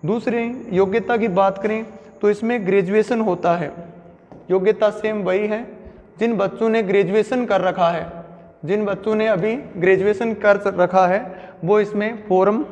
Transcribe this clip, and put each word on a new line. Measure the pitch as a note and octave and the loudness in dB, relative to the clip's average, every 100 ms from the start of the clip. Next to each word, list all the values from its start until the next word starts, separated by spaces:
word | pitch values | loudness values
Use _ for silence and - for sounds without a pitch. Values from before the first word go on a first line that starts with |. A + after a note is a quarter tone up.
दूसरी | D#3 A3+ A#3+ A#3 A#3 B3+ - | -2 -2 -2 -2 -4 -8 -4
योग्यता | F#3 F#3+ A3 G3+ A#3+ | 0 2 0 0 0
की | G#3+ | 0
बात | F3+ G3 F#3+ | 2 2 0
करें | G#3+ A3 A3 - - - | -4 -4 -8 -16 -20 -2
तो | G#3 | 0
इसमें | G#3 A3+ A#3+ F#3 | 0 -2 -2 2
graduation | G3 F3+ G#3 G#3 A#3+ | 0 2 0 0 0
होता | A3 F3 F3 E3+ | 0 0 0 -2
है। | D3 - - - - - _ - - | -4 -10 -18 -20 -20 -20 _ -20 -2
योग्यता | F#3 F#3 G#3+ G#3+ | 0 2 2 0
same | G3+ G#3+ G#3+ | 0 -6 -4
वही | F#3 F#3+ G#3 | -2 -2 -2
है। | G#3+ B3 - - - - - | -4 -8 -16 -20 -20 -20 -4
जिन | A3+ G#3+ | -2 0
बच्चों | G3 - A3+ | -2 0 0
ने | A3 | 0
graduation | F#3+ G3 F3+ G#3 G#3 B3+ | 2 2 2 2 0 -2
कर | A#3+ G3 | 0 0
रखा | F#3 F#3 E3+ | 0 0 0
है, | E3+ E3 - - - - - | 0 -8 -14 -18 -20 -20 -14
जिन | D3+ G#3 | -4 -2
बच्चों | G#3 F#3+ G#3 | -2 -4 -2
ने | G#3+ A3 | 0 0
अभी | G3 G#3+ A#3+ | 0 0 -4
graduation | C#4 F#3 F3+ F#3+ G3 G3+ A#3 | -8 0 2 4 2 0 -2
कर | G#3+ G#3 G3+ | 0 4 4
रखा | G3+ F3+ F3+ F#3 F#3 | 2 0 2 4 4
है, | G3 C4 - - - | 2 -4 -14 -18 -8
वो | E3 G#3 | 2 2
इसमें | G#3 G3+ G#3+ A#3 G#3 | 2 -2 -4 -6 0
forum | F#3 F#3+ A3 D4+ | 4 4 2 -4